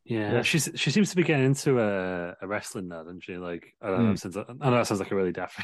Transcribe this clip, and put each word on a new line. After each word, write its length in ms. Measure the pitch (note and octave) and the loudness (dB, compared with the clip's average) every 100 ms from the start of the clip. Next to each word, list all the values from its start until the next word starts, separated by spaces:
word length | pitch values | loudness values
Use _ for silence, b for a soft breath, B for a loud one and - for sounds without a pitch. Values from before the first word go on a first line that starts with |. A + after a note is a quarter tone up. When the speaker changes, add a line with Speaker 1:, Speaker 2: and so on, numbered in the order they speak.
Speaker 1:
Yeah, 300 | - A2+ G#2 | -6 -4 0
Speaker 2:
Yeah. 80 | A#2+ | 2
Speaker 1:
she's, 260 | A#2 E3 - | 2 2 0
she 160 | - - | -2 0
seems 220 | G#3 F#3+ | 4 4
to 40 | F3+ | 4
be 60 | |
getting 240 | D#3+ D3+ C3 | 2 4 4
into 340 | C#3 - B2+ | 4 2 4
a, 560 | G#2+ G2 F#2 F2+ F2 F2+ | 4 2 -2 -2 -6 -8
a 60 | F#2+ | -6
wrestling 400 | G#2 - A2+ F#2 | -6 -6 -8 -8
now, 160 | E2+ | -10
doesn't 200 | D#2+ F2 | -12 -14
she? 140 | - F2+ | -12 -8
Like, 380 | F2+ F2 - _ | -8 -8 -10 _
I 100 | A2 | -2
don't 120 | F#2+ | 2
know, 100 | A#2 | 2
Speaker 3:
Mm. 60 | F#2+ | 2
Speaker 1:
since 160 | G2+ F2+ | -4 -8
I, 60 | |
I 280 | A2 B2 C#3+ | -10 -4 2
know 60 | A#2+ | 2
that 100 | A2 | 2
sounds 120 | G#2 | 0
like 120 | F#2 | 0
a 40 | G2+ | 0
really 160 | F#2+ | 0
daft 300 | F2 F2+ - | -2 -6 -8